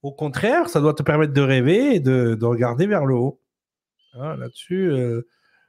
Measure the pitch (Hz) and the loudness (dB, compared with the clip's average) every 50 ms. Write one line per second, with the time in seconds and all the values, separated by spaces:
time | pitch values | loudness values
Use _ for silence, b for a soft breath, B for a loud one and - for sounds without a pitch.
0 | - 143 139 - 156 147 131 - 170 220 277 349 330 339 - 156 147 156 151 - | -12 -12 -8 -6 -8 -6 -4 -2 0 0 2 0 0 0 0 2 2 2 0 0
1 | 143 160 147 151 156 151 135 143 139 131 135 131 123 143 180 220 269 294 247 175 | -2 0 2 2 0 2 2 2 2 4 2 2 4 4 2 2 2 2 0 2
2 | 139 131 131 127 123 117 113 107 113 117 123 113 123 120 117 127 180 208 208 175 | 2 2 2 2 2 0 0 0 0 -2 0 0 -2 -2 0 -2 0 0 0 0
3 | 143 135 131 120 120 139 - _ _ _ _ _ _ _ _ _ _ _ _ _ | 0 0 0 0 0 -2 -4 _ _ _ _ _ _ _ _ _ _ _ _ _
4 | _ _ _ 120 135 156 156 131 123 123 _ - - - 175 190 190 175 143 131 | _ _ _ -14 -12 -12 -10 -12 -14 -14 _ -20 -10 -6 -4 -2 0 0 0 0
5 | 123 120 117 117 117 _ _ _ _ _ _ _ _ | -2 -2 -4 -6 -8 _ _ _ _ _ _ _ _